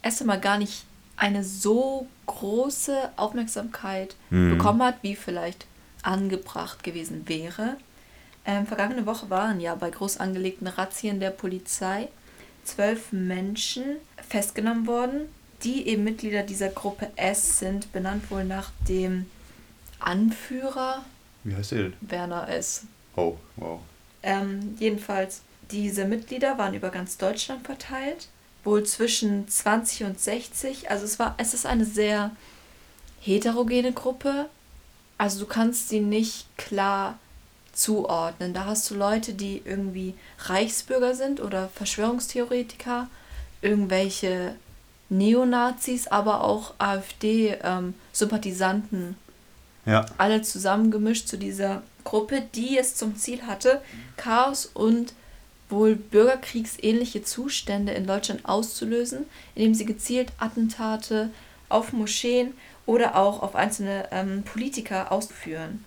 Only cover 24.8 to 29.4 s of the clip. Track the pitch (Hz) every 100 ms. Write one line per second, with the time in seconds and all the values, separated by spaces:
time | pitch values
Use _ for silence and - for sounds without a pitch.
24.8 | 220 208 - 196 190 - - - - 208
25.8 | 208 202 196 226 - 254 269 262 196 196
26.8 | 185 185 180 - 190 - - 262 - 269
27.8 | - 262 277 339 - - _ - 208 208
28.8 | 208 - 226 - 214 202